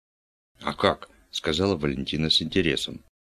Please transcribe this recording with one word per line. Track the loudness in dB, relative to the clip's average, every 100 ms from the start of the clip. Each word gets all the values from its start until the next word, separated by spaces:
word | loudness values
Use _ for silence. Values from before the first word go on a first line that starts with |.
| _ _ _ _ _ _
"А | -8
как?" | 0 0 0 -8 _ _
сказала | -6 -2 0 2 2
Валентина | 0 -2 -4 0 2
с | 2
интересом. | 2 2 2 0 -4 -10 _ _ _